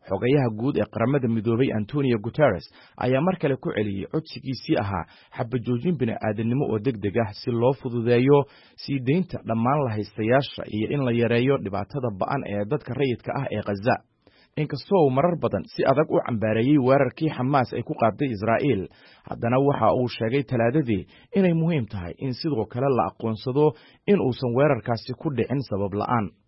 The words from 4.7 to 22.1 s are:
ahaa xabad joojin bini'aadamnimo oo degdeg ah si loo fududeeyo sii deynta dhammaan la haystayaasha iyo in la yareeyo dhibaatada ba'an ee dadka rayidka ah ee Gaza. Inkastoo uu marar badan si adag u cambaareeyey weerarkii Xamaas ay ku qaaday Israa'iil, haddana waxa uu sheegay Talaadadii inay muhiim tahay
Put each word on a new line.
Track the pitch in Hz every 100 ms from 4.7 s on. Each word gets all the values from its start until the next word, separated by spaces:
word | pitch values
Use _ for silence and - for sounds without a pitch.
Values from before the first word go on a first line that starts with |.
| 160
ahaa | 101 95 78 - _
xabad | - 117 123
joojin | 110 123 139 160
bini'aadamnimo | 120 104 110 107 113 123 147
oo | 110
degdeg | 107 110 98 104
ah | 110
si | 101 -
loo | 117 120
fududeeyo | 139 131 120 113 120 127 143 135 - _ _
sii | - 135
deynta | 123 160 185 - 104
dhammaan | 113 117 147
la | 135
haystayaasha | 107 104 - 110 127 139 - -
iyo | 107 107
in | 143 131
la |
yareeyo | 117 117 120 127 139
dhibaatada | 98 98 104 143 123 98
ba'an | - - -
ee | 101 104
dadka | 143 -
rayidka | 117 135 117 - 127
ah | 139
ee | 104
Gaza. | 104 101 104 113 _ _ _ _ _ -
Inkastoo | 151 139 - 196 147
uu |
marar | 127 165 170
badan | 120 98 -
si | - -
adag | 123 160
u | 170
cambaareeyey | - 113 110 110 120 151
weerarkii | 123 135 135 - 156
Xamaas | - 127 143 120
ay | -
ku | 117 156
qaaday | 113 95 143
Israa'iil, | 107 107 113 143 107 82 _ - -
haddana | - - 117 127
waxa | 139 139 110 98
uu | 123
sheegay | - 113 135
Talaadadii | 139 123 117 139 127 101 - - _ 196
inay | 185
muhiim | 165 160 165 110
tahay | 101 87